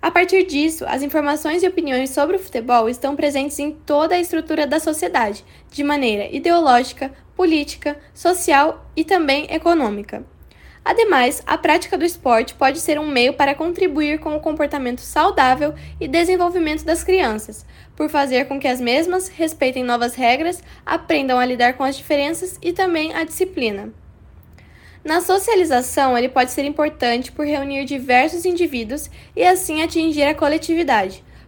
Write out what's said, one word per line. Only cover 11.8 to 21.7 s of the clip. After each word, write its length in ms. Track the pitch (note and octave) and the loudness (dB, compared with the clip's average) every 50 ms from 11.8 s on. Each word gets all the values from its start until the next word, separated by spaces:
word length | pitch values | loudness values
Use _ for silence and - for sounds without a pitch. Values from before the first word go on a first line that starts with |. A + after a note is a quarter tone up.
| F4+ - - | 2 -2 -4
do 80 | E4 D4 | 0 0
esporte 480 | F4 E4+ - - C4 A#3+ A3+ B3+ B3+ - | -2 -2 -2 0 2 4 4 2 0 -4
pode 260 | - C4+ C4+ C#4 - | 0 0 2 2 0
ser 220 | - - D#4 D4 | -2 -2 0 0
um 60 | D4+ | 0
meio 260 | D4+ C#4+ B3 A#3+ B3+ B3+ | -2 2 2 2 2 4
para 220 | - D4 C#4 C#4+ | 2 0 0 0
contribuir 680 | C#4+ D#4+ E4+ F4 F4 F#4+ F#4 C#4+ D4 D4+ D4 D4+ D#4 | -2 -2 -4 -2 0 0 0 0 0 -2 0 -2 -4
com 160 | - D#4+ D4+ | -4 -4 -6
o 40 | D4 | -4
comportamento 600 | D4+ D#4+ D4+ D#4 D4+ C#4+ D4 C#4+ C4 B3 A#3+ B3+ | -2 -4 -2 -2 -2 -2 -2 -4 -4 -4 -6 -6
saudável 720 | - - - D4+ D#4 F#4+ G4 - C4+ B3+ B3+ B3+ D4 D4+ D4+ - - - - - | -10 -4 0 2 2 2 4 4 4 4 4 2 0 -4 -4 -6 -14 -16 -12 -10
e 80 | - | -8
desenvolvimento 800 | D4 C4 E4 E4+ E4 F#4 F4+ F4+ F4 F4 F#4 E4 D4+ D4+ D#4 - | 0 2 2 2 4 2 2 2 0 0 0 -2 -2 -2 -4 -2
das 180 | E4 D#4+ E4 - | -2 -2 -2 0
crianças, 640 | - F#4 F#4+ E4+ A#3+ G#3+ G#3+ G#3+ - - - - - - - - - - | 2 2 2 2 0 -2 -4 -8 -12 -16 -18 -18 -20 -20 -20 -20 -20 -8
por 140 | - D4+ D4+ | -4 -4 -2
fazer 340 | D4+ D4 C#4+ C#4 B3+ - C#4+ | 0 0 0 2 2 0 0
com 160 | - C4+ C#4 | 0 -4 -4
que 80 | C4+ C#4 | -2 -2
as 140 | B3 B3 B3 | -2 0 0
mesmas 460 | A#3+ A#3+ C#4+ E4 F4+ F4+ F#4 F#4 - | 0 2 2 2 2 0 -2 -2 -4
respeitem 540 | - - E4 D#4+ D#4+ - C#4+ C4 B3+ C4 B3+ | -4 -4 -4 -4 -2 0 -2 -2 0 -2 -2
novas 320 | B3 A#3+ A#3+ A#3+ A#3+ A#3+ | -2 0 0 0 -2 -4
regras, 480 | - B3+ A#3 B3 C4+ D#4+ E4+ F4+ - - - - - _ | 0 2 2 2 2 0 -4 -4 -6 -10 -20 -20 -18 _
aprendam 540 | - - E4 - - E4+ D4 C#4 C4 B3+ B3 | -4 -4 -4 0 0 0 0 2 2 2 2
a 80 | B3 | 2
lidar 260 | B3 B3+ A#3 A#3+ A#3+ | 0 0 2 2 2